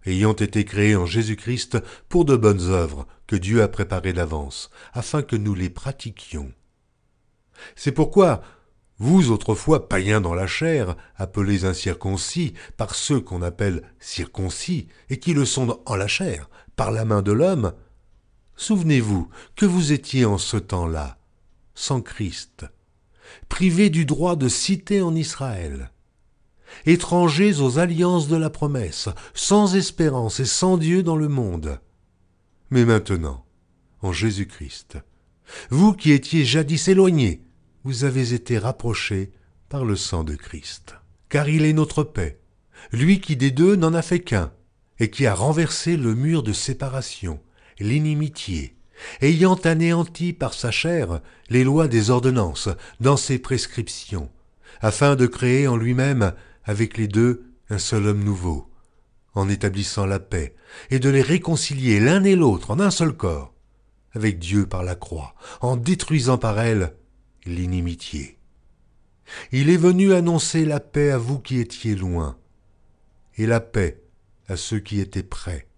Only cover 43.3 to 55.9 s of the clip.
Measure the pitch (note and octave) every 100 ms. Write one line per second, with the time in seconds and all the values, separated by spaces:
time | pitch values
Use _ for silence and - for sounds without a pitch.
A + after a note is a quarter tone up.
43.3 | C#3 C3+ C3 F3 G3+ D#3+ E3 - F3+ -
44.3 | G#2 D2+ - _ _ _ - A2 - C3
45.3 | G2 B2+ D#3 D#3+ - E3 E3+ A#2 A2+ D3
46.3 | E3 A2 G2+ - B2+ C3+ C3 A#2+ - B2+
47.3 | A#2 _ _ _ _ G#2 C#3+ D#3 D3 D3+
48.3 | - - E2+ C2 _ _ - - - C3+
49.3 | D#3+ F#3+ F3+ E3 D#3+ E3+ E3+ E3 - F3
50.3 | E3+ C3 - B2 - D#3+ E3+ G2+ E2+ -
51.3 | _ - B2 C3 D3 D#3 A#2 G#2+ B2 B2+
52.3 | B2+ F2+ D2 G#2 F#2+ - - B2 C#3 -
53.3 | C3 - B2+ - - A2 - - F#2+ C#2
54.3 | _ _ _ - - A2 - C#3+ C3+ B2
55.3 | - B2 C3 C#3 A#2 A2+